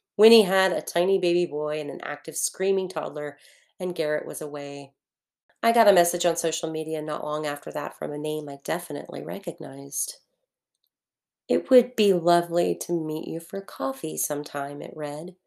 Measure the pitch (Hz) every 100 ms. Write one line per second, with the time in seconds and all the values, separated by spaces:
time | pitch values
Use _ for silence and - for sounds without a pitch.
0 | _ - 220 233 190 190 190 180 - 175
1 | 180 190 180 175 170 147 151 151 143 135
2 | - 147 - 151 - - 190 196 185 185
3 | 147 147 147 147 - - _ _ 185 175
4 | 151 151 - 151 151 147 143 143 143 _
5 | _ _ _ _ _ _ 233 233 208 185
6 | 170 175 175 160 165 156 160 160 156 160
7 | 151 147 151 151 151 147 - 147 147 -
8 | 151 147 151 156 147 139 - 170 - 147
9 | - 143 151 190 185 151 143 135 139 -
10 | - - _ _ _ _ _ _ _ _
11 | _ _ _ _ - 247 - 262 240 -
12 | 208 180 165 175 165 170 180 170 - 175
13 | 156 156 - 165 - 196 196 - 269 269
14 | 160 - - 147 147 147 139 143 151 156
15 | 147 147 175 180